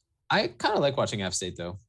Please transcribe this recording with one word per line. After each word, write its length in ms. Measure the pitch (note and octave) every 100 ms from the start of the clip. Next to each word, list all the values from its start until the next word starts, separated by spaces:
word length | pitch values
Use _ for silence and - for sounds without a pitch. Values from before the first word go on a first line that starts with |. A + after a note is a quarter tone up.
| _ _ _
I 160 | E3+ -
kinda 300 | - G#3+ G#3
like 180 | C#3+ C3
watching 260 | G2+ G#2
App 120 | F#2
State, 220 | - F2+ E2+
though. 220 | F2 G2